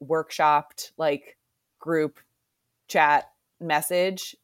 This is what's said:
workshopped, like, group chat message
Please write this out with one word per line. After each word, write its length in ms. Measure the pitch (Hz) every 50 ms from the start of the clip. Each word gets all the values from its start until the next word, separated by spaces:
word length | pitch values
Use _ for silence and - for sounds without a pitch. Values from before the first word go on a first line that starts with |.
| 143
workshopped, 880 | 131 160 160 156 - - - 160 151 147 147 151 - - - - - - -
like, 400 | 160 151 143 139 - - - _ _ _ _ _ _ _ _ _
group 400 | - 160 165 160 156 151 - - _ _ _ _ _ _ _ _ _ _ _ _ _ _
chat 440 | - 175 156 147 147 135 - - _ _ _ _ _ _
message 760 | 170 165 151 151 156 - 180 180 180 190 190 180 - - - -